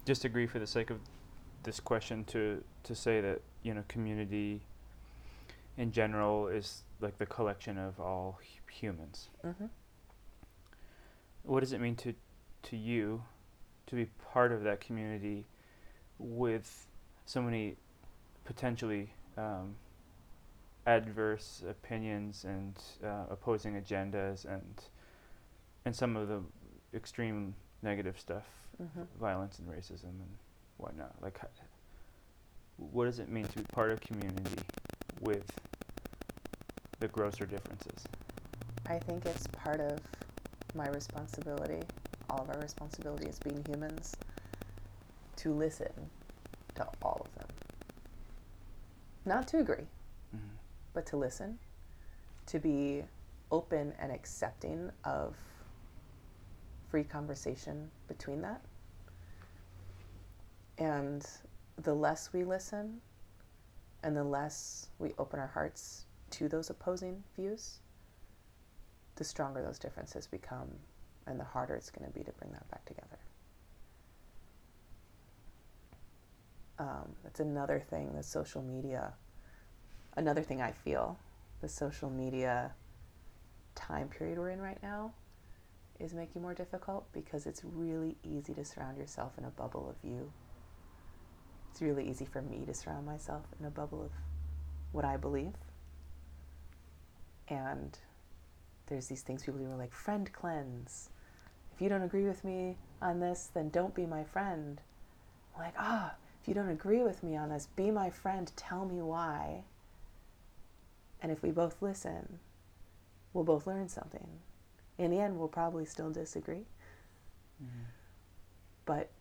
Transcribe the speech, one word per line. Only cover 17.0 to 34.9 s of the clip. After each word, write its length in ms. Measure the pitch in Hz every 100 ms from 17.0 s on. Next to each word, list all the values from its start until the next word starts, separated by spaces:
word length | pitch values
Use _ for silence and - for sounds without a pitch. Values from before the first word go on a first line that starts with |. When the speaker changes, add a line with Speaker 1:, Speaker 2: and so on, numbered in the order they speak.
| - -
Speaker 1:
so 160 | - 131
many 340 | 120 113 107 - - - - - - -
potentially, 680 | - - 127 117 117 104 104 - - -
um, 380 | 110 95 95 107 - - - - - - - - - -
adverse 760 | 120 113 110 107 107 107 - - -
opinions 760 | - - 113 110 104 104 98
and, 300 | 95 98 98 95 - -
uh, 220 | 107 104 92
opposing 440 | 95 - 107 107 101
agendas 640 | 95 98 98 101 98 95
and, 380 | - 95 92 104 - - - - - - - - - -
and 100 | 123
some 200 | 113 123
of 120 | 110 101
the 140 | 104 90 - - - -
extreme 640 | 110 - - 113 107 98 101 - -
negative 380 | 110 101 92 92
stuff, 240 | - 92 - - - -
Speaker 2:
Mm-hmm. 220 | 175 170 180 -
Speaker 1:
violence 400 | 110 92 98 92
and 80 | 85
racism 420 | 82 92 87 87
and 280 | 92 90 104 - - - -
whatnot? 380 | - 78 67 -
Like, 180 | 95 -
h-, 80 | - - - - - - - - - - - - - -
what 280 | 76 120
does 140 | 120 120
it 100 | -
mean 160 | 113
to 140 | 104 -
be 40 | -
part 200 | - 110
of 100 | 110
community 560 | - 107 98 92 95 92 92 - -